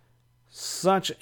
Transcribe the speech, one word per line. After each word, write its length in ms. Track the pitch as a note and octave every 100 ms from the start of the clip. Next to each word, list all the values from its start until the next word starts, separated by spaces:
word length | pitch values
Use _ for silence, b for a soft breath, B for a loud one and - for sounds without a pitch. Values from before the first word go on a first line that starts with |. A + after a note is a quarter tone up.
| _ _ _ _ _
such 600 | - - - F3 F#3+ F3 -